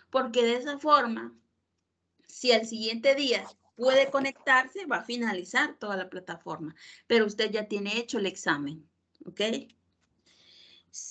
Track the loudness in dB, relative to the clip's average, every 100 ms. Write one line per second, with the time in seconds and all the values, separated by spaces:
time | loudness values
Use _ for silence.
0 | _ -2 0 2 2 0 -4 -4 4 4
1 | 4 -4 -10 -16 _ _ _ _ _ _
2 | _ _ -20 -2 4 4 2 -6 -6 0
3 | 2 4 2 0 -2 -16 _ -2 4 4
4 | 4 0 -2 -4 2 4 2 -6 -4 -4
5 | -4 -4 -2 -4 -2 -2 -2 -4 -6 -6
6 | -6 -10 -12 -12 -10 -10 -10 -14 -20 -20
7 | 2 4 4 0 -2 -2 -4 -4 -2 -4
8 | -4 -2 -2 -2 -2 -2 -4 -10 -18 _
9 | _ _ -16 -4 -4 -4 -8 _ _ _
10 | _ _ _ _ _ -20 -20 _ _ -18
11 | -16